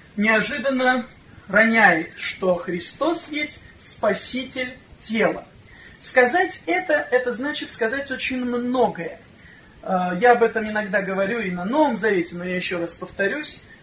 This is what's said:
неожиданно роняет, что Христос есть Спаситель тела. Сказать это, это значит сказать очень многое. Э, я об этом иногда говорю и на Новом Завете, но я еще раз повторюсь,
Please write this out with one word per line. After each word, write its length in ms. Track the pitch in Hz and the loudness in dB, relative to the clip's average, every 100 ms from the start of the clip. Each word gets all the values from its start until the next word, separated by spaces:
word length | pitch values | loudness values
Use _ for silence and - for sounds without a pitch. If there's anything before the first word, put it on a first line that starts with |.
| - - | -10 0
неожиданно 920 | 214 220 214 285 277 254 254 254 - - - - - | 2 2 2 -2 -2 2 2 2 -2 -14 -20 -20 0
роняет, 640 | 196 226 226 202 160 - - | 2 4 6 6 4 -2 -8
что 400 | - - 185 175 | -8 -2 0 0
Христос 720 | - 175 - - 302 330 - | -2 -6 -6 -2 -2 -2 -4
есть 340 | 302 294 - - - | -6 -8 -10 -18 -16
Спаситель 960 | - - 214 190 - 247 254 254 254 - - - | -14 -4 -2 0 0 -2 -4 -6 -8 -10 -20 -18
тела. 440 | - 220 175 - - - - - - - | -6 0 0 0 -10 -20 -20 -20 -20 -14
Сказать 640 | - 262 226 349 370 - - | 0 4 4 4 0 -4 -4
это, 420 | 359 - 294 - | -2 0 0 2
это 220 | 254 247 | 0 0
значит 400 | 214 285 294 302 | -4 -6 -6 -8
сказать 400 | - 262 277 277 | -4 -4 -2 -6
очень 320 | 254 - 254 | -6 -4 -4
многое. 760 | 247 240 247 254 208 175 165 - - - - - - - | -4 -4 0 2 2 0 -10 -12 -20 -20 -20 -20 -20 -14
Э, 300 | - 185 180 180 | -2 0 0 4
я 140 | 247 | 6
об 100 | 233 | 6
этом 260 | 226 226 214 | 4 2 -2
иногда 320 | 214 202 202 | -4 -2 -2
говорю 380 | 185 190 196 233 | 0 0 0 -2
и 100 | 190 | -4
на 160 | 175 190 | -4 0
Новом 320 | 294 294 214 | 4 4 2
Завете, 380 | 214 190 170 175 | 2 2 0 -6
но 80 | |
я 120 | 180 180 | -6 -4
еще 240 | - 175 | -4 -4
раз 140 | 170 | -4
повторюсь, 720 | - 185 - 196 285 302 - - - | -8 -12 -2 -2 -2 -6 -10 -14 -20